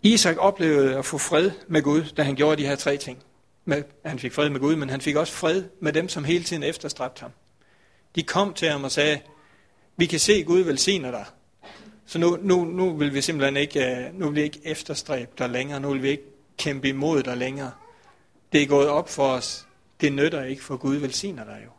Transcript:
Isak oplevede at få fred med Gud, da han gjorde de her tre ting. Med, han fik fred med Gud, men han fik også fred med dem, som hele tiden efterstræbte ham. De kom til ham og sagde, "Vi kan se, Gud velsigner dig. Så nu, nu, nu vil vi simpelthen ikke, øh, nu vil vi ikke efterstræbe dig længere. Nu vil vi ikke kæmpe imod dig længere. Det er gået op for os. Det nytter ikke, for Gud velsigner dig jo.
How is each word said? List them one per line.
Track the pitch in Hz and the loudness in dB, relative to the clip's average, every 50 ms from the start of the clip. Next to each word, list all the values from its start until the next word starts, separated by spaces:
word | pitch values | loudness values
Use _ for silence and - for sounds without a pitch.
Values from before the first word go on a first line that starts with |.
| - | 8
Isak | 202 233 208 - 185 165 165 | 6 6 6 4 4 2 4
oplevede | 175 196 196 190 180 160 151 143 139 135 131 135 | 4 4 4 4 2 4 4 4 4 4 2 0
at | 131 | -4
få | - - 143 | -4 -4 -4
fred | - - 175 151 170 196 - - - - | -4 0 2 2 2 2 0 -4 -10 0
med | 170 156 147 | 0 2 2
Gud, | 143 147 156 160 151 - | 4 2 2 0 -2 -2
da | - 151 | -2 0
han | 139 139 | 0 2
gjorde | 127 147 151 156 147 147 | 2 4 2 2 2 0
de | |
her | 139 143 | -2 -2
tre | 135 - 143 143 | -2 0 -2 -2
ting. | 143 - - 127 131 - _ _ _ _ _ _ _ _ | -2 -4 -10 -14 -16 -20 _ _ _ _ _ _ _ _
Med, | - 147 147 143 - - _ _ | -2 -2 -2 -2 -8 -16 _ _
han | 151 151 127 | -8 -8 -6
fik | 120 127 - | -8 -6 -2
fred | - 147 147 | 0 0 0
med | 143 135 | 0 0
Gud, | 131 147 160 | 2 2 2
men | 160 147 131 | 0 0 -4
han | 135 139 | -6 -4
fik | 127 151 143 | -4 -2 0
også | 151 165 160 - | 0 -2 -2 -4
fred | - - 160 165 190 185 185 - - | -2 0 0 0 0 -2 -6 -14 -6
med | - 151 147 | -6 -2 0
dem, | 156 170 185 | 0 -2 -2
som | - - 147 | -6 -6 -2
hele | 139 170 175 170 | 0 0 0 0
tiden | - 170 160 143 | -2 -6 -4 -4
efterstræbte | 143 165 - - 117 - - 131 127 - - | -4 -6 -6 -10 -12 -8 -8 -8 -8 -8 -12
ham. | - 123 - _ _ _ _ _ _ _ _ _ _ _ _ _ _ _ _ | -18 -18 -20 _ _ _ _ _ _ _ _ _ _ _ _ _ _ _ _
De | 170 160 | -6 -4
kom | - - 180 202 202 170 | -2 0 0 0 0 -2
til | - - 165 | -2 -2 0
ham | 147 143 139 | 0 -2 -4
og | 139 | -4
sagde, | 131 147 143 151 151 139 - - - - - _ _ _ _ _ _ _ _ _ _ | -2 0 2 2 0 -2 -4 -14 -20 -20 -20 _ _ _ _ _ _ _ _ _ _
"Vi | - 170 | 0 0
kan | 170 175 156 | 0 2 0
se, | - - 208 208 165 | 4 4 4 4 4
Gud | 151 170 185 | 4 4 4
velsigner | 185 165 143 131 - - 202 185 143 127 | 4 2 0 0 2 0 0 0 -2 -6
dig. | 120 113 101 - - _ _ _ _ _ _ - - - - - - - _ | -8 -10 -10 -12 -18 _ _ _ _ _ _ -20 -20 -20 -20 -20 -20 -20 _
Så | - - 170 | -8 -2 2
nu, | 170 175 175 160 185 | 2 2 2 2 2
nu, | 196 180 180 175 | 2 4 4 2
nu | 165 170 180 185 185 165 | 0 0 0 0 0 2
vil | 151 147 147 139 | 0 0 0 0
vi | 139 | 0
simpelthen | 135 - 165 151 135 139 139 | -2 -2 0 2 2 2 2
ikke, | 139 143 143 - 147 131 127 127 | 0 -2 0 0 0 0 0 -2
øh, | 123 127 135 170 | -4 -6 -10 -8
nu | - - | -4 -4
vil | 151 147 | -2 0
vi | 147 151 | 0 0
ikke | 151 147 - - | -2 -4 -8 -8
efterstræbe | 165 156 - - - 156 - - - 147 127 120 117 - - | -8 -8 -8 -6 -8 -8 -10 -6 -6 -6 -6 -6 -8 -8 -6
dig | 127 123 | -6 -4
længere. | 120 123 131 143 147 139 | -2 -4 -4 -4 -6 -6
Nu | 135 143 139 | -4 -2 -2
vil | 135 131 | 0 0
vi | 135 | 0
ikke | 143 147 - - - _ _ _ _ - | -2 -2 -6 -16 -20 _ _ _ _ -6
kæmpe | - 156 143 139 131 135 | -4 -4 -4 -2 -2 -2
imod | 135 135 139 156 165 143 123 | -2 0 0 2 2 2 0
dig | 127 123 | 0 -4
længere. | 123 127 131 135 139 139 127 120 - - - - _ _ - _ _ _ _ _ _ _ _ - | -4 -4 -6 -6 -8 -10 -12 -12 -16 -20 -20 -20 _ _ -20 _ _ _ _ _ _ _ _ 4
Det | 151 147 | 4 4
er | |
gået | 135 143 143 139 147 | 6 6 6 6 6
op | 143 151 - - | 4 0 0 -2
for | - - 139 135 | -2 0 2 2
os. | 131 127 117 - - - - _ _ _ _ _ _ _ | 2 0 -4 -6 -10 -12 -14 _ _ _ _ _ _ _
Det | - 147 139 | 0 0 2
nytter | 139 143 160 175 151 135 | 2 2 2 2 -2 -6
ikke, | 131 135 135 - | -6 -8 -10 -8
for | - 143 | -10 -10
Gud | 127 - 135 135 | -4 -2 0 0
velsigner | 147 147 131 127 - - 202 185 131 110 | 0 -2 -4 -6 -6 -8 -8 -10 -10 -14
dig | 107 110 110 110 | -16 -16 -18 -18
jo. | 113 117 | -20 -20